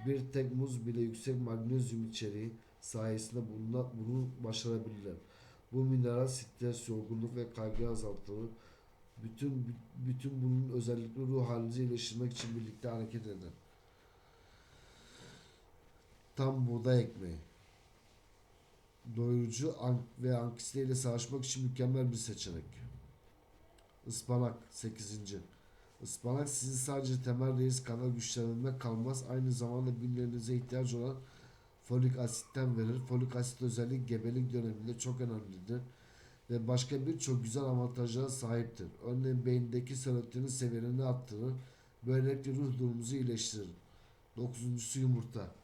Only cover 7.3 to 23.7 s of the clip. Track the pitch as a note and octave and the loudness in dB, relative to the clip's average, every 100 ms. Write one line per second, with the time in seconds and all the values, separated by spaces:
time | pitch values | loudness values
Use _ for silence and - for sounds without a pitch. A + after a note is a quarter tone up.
7.3 | A#2+ A#2 A2+ A2 A2 A#2 A2+ A2 G2+ - | -4 -6 -4 -2 2 2 2 -2 -4 -6
8.3 | G#2 A#2 - - - - - - - A2+ | -6 -6 -10 -20 -20 -20 -20 -20 -12 -10
9.3 | - C#3 C3 A#2+ A#2+ - - B2+ B2+ C3+ | -4 -2 -2 -2 -6 -12 -6 -2 -2 -2
10.3 | C3+ B2+ B2+ C3 B2 A2+ A#2+ A2+ A#2 C3 | 0 2 4 2 0 0 -2 -2 -4 0
11.3 | C3 A#2+ A#2+ A2+ B2 B2+ A#2+ A2+ A2+ B2 | 2 2 0 0 0 0 0 -2 -2 -2
12.3 | A#2+ A#2 A#2 A2 - A#2+ A2+ A2 A#2 A2 | -2 -6 -4 -6 -6 -6 -4 -4 -4 -6
13.3 | F#2+ F2 E2 - - - - - - - | -10 -10 -14 -20 -20 -20 -20 -20 -20 -20
14.3 | - - - - - - - - - - | -20 -20 -20 -20 -20 -20 -20 -20 -20 -20
15.3 | - - - - - - - - - - | -20 -20 -20 -20 -20 -20 -20 -20 -20 -12
16.3 | - C3 C3+ B2 A#2+ A#2 B2 G#2+ - F#2 | 0 2 4 2 2 6 6 6 -2 -6
17.3 | E2 - - - - - - - - - | -6 -10 -20 -20 -20 -20 -20 -20 -20 -20
18.3 | - - - - - - _ B2 A2+ A#2+ | -20 -20 -20 -20 -20 -20 _ -8 0 2
19.3 | B2 A#2 A#2+ D#3 - B2 B2 B2 - B2+ | 4 2 0 -2 0 2 2 0 -4 0
20.3 | B2 A#2+ A#2 - C3 C3 B2+ B2+ A#2 - | 2 0 -4 -6 -2 0 2 2 0 -2
21.3 | C3+ B2+ C3 B2+ B2+ B2+ C3 B2 A2+ A2 | -4 -4 0 0 2 2 4 2 0 -4
22.3 | G2+ G2 E2 D#2 - A#2+ - - - - | -6 -6 -6 -8 -12 -14 -14 -18 -20 -20
23.3 | - - - - | -20 -20 -20 -20